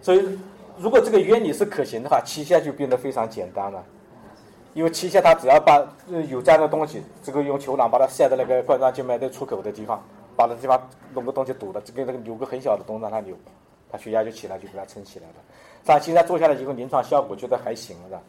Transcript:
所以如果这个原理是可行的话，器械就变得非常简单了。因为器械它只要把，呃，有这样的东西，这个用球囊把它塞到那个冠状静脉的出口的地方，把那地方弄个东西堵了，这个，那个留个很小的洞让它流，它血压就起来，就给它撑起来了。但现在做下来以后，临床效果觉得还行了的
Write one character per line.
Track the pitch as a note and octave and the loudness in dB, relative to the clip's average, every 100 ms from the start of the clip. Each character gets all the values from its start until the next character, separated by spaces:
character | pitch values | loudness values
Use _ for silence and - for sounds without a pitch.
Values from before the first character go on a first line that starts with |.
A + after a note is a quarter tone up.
所 | - F#3 | 4 4
以 | F#3+ - - - - - | 4 -6 -14 -20 -20 -6
如 | F3+ | 4
果 | B3 | 4
这 | A3 | 6
个 | G#3+ | 2
原 | F3 A#3 | 4 4
理 | G3 | 2
是 | C#3+ | -2
可 | G3+ - C3+ | -4 -2 -4
行 | A2+ | -4
的 | C3 | 0
话， | C#3+ - | 0 0
器 | - | -10
械 | D3 E3+ | 2 2
就 | D#3 | 2
变 | C#3 C#3+ | -6 -2
得 | B2 | -2
非 | C3+ | -2
常 | B2+ A2+ | -4 -6
简 | G#2+ F2+ | -6 -10
单 | F#2 G2 | -6 -8
了。 | G2 F2+ - - - - - - - - | -8 -16 -20 -20 -20 -20 -20 -20 -20 -16
因 | D3+ | -2
为 | E3 | -2
器 | D#3+ F#3 | -2 0
械 | F#3+ | 4
它 | E3 D#3+ | 6 6
只 | B2 | 6
要 | D3 | 6
把， | D3 D3 - - - | 8 6 4 -8 -10
呃， | F3 | -6
有 | D#3 B2+ | -6 -2
这 | B2+ | 4
样 | D#3 | 6
的 | D3+ | 4
东 | D#3+ D3+ | 0 -4
西， | B2+ - - | -8 -16 -18
这 | - | -8
个 | C#3 | -4
用 | C#3+ C#3 | -2 -4
球 | C#3 C3 | -4 0
囊 | A#2 | 2
把 | B2 | 4
它 | C3 | 2
塞 | - C#3+ | 2 2
到 | B2+ | 2
那 | |
个 | B2 B2+ | 0 0
冠 | B2 C3+ | 2 2
状 | C3 | 2
静 | C3 B2+ | 0 -4
脉 | A#2+ | -4
的 | C3 | -4
出 | B2+ C#3 | -8 -8
口 | G#2+ | -8
的 | G2 | -8
地 | G#2 G#2+ | -10 -8
方， | G#2+ - - - - | -8 -10 -20 -20 0
把 | A#2 | 0
那 | A#2 | 0
地 | C3 | 0
方 | C3 - - - | 0 -2 -20 -14
弄 | C3 | -10
个 | B2 | -8
东 | C3 C3 | -6 -6
西 | |
堵 | B2+ G2+ | -6 -10
了， | F#2+ - | -12 -12
这 | |
个， | A#2+ | -10
那 | B2+ | -8
个 | B2+ | -8
留 | A2 A2+ | -12 -12
个 | C3 | -10
很 | B2+ | -8
小 | B2+ G2+ | -4 -4
的 | |
洞 | - A2 | -4 -10
让 | A2 | -8
它 | A2 | -8
流， | G2 F#2 - _ _ _ _ | -10 -16 -20 _ _ _ _
它 | - | -16
血 | - | -4
压 | A2 | -4
就 | A2 | -4
起 | G#2+ G2+ | -6 -14
来， | F#2+ | -14
就 | F#2+ | -14
给 | - | -16
它 | G2 | -16
撑 | - G2 | -18 -20
起 | - | -20
来 | E3 | -20
了。 | - _ _ - - - | -20 _ _ -20 -20 2
但 | D3 | 2
现 | D3 | 4
在 | E3 | 2
做 | E3+ F3 | 2 2
下 | D#3+ | 2
来 | C3+ | 0
以 | C3 | -4
后， | |
临 | C3 C3 | -8 -4
床 | C3+ | -2
效 | A#2+ D3 | 0 0
果 | - | 0
觉 | G2+ A#2+ | -8 -4
得 | B2 | -4
还 | - | -4
行 | A#2 - F2 | -10 -12 -20
了 | F2+ | -16
的 | C3+ | -18